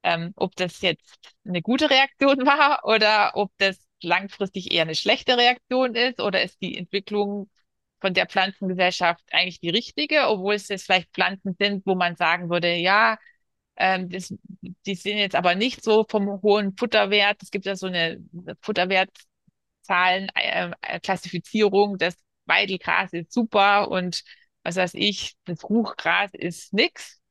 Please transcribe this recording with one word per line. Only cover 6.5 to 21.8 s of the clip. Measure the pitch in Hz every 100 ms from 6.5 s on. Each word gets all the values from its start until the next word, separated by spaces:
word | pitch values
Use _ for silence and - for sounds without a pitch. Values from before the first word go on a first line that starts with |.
| _
die | 180 -
Entwicklung | 175 202 196 208 202 202 190 _ _ _ _ _
von | 196
der | 185 180
Pflanzengesellschaft | 202 190 - 190 180 180 185 175 170 _
eigentlich | - 185 170
die | 170
richtige, | 175 - - 302 302 247
obwohl | 214 190 208
es | 196
jetzt | 190 -
vielleicht | 185 -
Pflanzen | - 185 196 202 185
sind, | 202 202 196
wo | 185
man | 175 170
sagen | 170 175 175
würde, | 175 170 170
ja, | 175 202 226 220 _ _ _ _ _ -
ähm, | 185 185 180
das, | 180 185 - - 185
die | 180 185 - 190
sind | 208 208
jetzt | 202 -
aber | 185 190
nicht | 240 -
so | - 220 214
vom | 220 202 196
hohen | 202 202 202 196
Futterwert. | 240 214 202 208 202 208
Es | -
gibt | 202 196
ja | 190
so | 190
eine | 180 165 165 170 165 180 165
Futterwertzahlen, | - 214 185 190 190 _ _ _ _ _ _ _ - 180 185 185 196 -
ähm, | - 180 175 -
äh, | - 180
Klassifizierung, | - 190 175 180 - 220 208 196